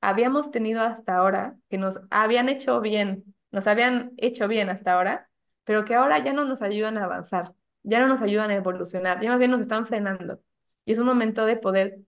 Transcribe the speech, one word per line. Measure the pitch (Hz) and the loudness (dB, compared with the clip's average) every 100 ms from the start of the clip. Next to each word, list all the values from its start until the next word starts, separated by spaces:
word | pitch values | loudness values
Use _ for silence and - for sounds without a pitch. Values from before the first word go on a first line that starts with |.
habíamos | 202 196 247 285 294 | 0 2 2 2 -2
tenido | 240 220 226 | -4 -4 -2
hasta | 226 226 - 180 | -2 -4 -2 2
ahora, | 190 196 202 - _ | 2 2 -4 -10 _
que | 190 | -6
nos | 190 190 - | -4 -6 -2
habían | 208 220 240 247 | 0 2 2 2
hecho | 269 262 240 | 0 0 0
bien, | 214 208 202 196 - - _ | 0 0 -2 -4 -12 -20 _
nos | 202 208 | -2 2
habían | 214 247 247 - - | 4 2 0 -4 -4
hecho | 240 247 208 | -4 0 0
bien | 220 190 | 0 -2
hasta | 190 185 | -2 0
ahora, | 180 185 - - _ _ _ | 2 2 -2 -10 _ _ _
pero | - 214 | -2 0
que | 214 | 2
ahora | 240 277 302 | 2 4 2
ya | 269 | 0
no | 277 | -2
nos | 277 262 | -2 -4
ayudan | 202 208 214 220 | -4 -2 -2 -4
a | |
avanzar, | 185 180 170 185 175 - _ _ | -4 -6 -4 -6 -6 -12 _ _
ya | 202 226 | -2 2
no | 262 | 4
nos | 262 | 2
ayudan | 202 208 214 | 2 0 0
a | |
evolucionar, | 202 185 185 175 185 185 180 | -2 -2 -4 -6 -4 -2 0
ya | 220 | 0
más | 247 | 2
bien | 247 | 4
nos | 247 | 2
están | 208 220 220 | 0 -4 -2
frenando. | 220 202 190 175 - _ _ _ _ - | -2 -2 -4 -8 -14 _ _ _ _ -2
Y | |
es | 220 | 0
un | 247 | 2
momento | 247 220 220 | 2 2 0
de | 220 226 | 0 0
poder | 190 196 190 - | 0 2 0 -4